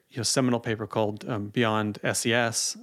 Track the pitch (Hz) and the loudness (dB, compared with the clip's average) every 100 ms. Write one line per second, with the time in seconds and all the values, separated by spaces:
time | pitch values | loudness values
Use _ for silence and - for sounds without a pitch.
0 | _ 123 110 139 127 120 120 110 104 113 | _ -4 0 2 2 2 0 -4 -2 0
1 | 104 107 - 107 104 123 113 107 104 104 | 0 -2 -6 -4 -2 0 2 2 0 -2
2 | 127 104 117 120 117 - - 214 | -2 0 2 2 2 0 -4 -6